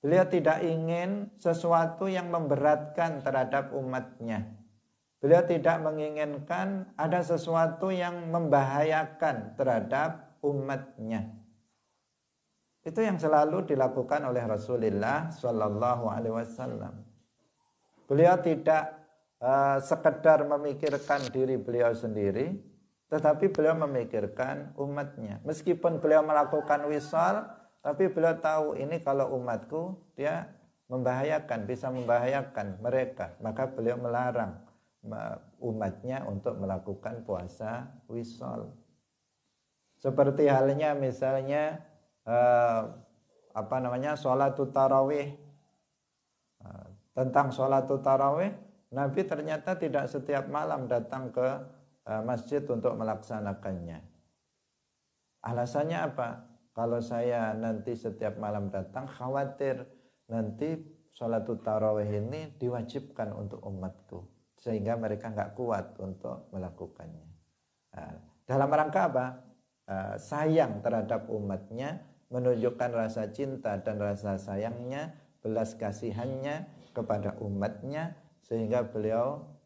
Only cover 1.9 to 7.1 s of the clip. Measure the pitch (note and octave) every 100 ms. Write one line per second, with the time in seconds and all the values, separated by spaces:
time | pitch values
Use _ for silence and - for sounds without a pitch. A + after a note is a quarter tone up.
1.9 | E3 G3 F#3 F3 E3+ D3+ C#3 C#3+ - D3
2.9 | - E3 D3 C#3 C3+ B2+ C#3 C#3 C#3 C3
3.9 | B2+ A#2+ - A#2 G#2+ G#2+ - - _ _
4.9 | _ _ _ C#3 E3+ F3 E3+ D3 E3 D#3
5.9 | D#3 D3+ D3+ D3+ C#3+ D3 F3 F#3+ G3 F#3
6.9 | - D#3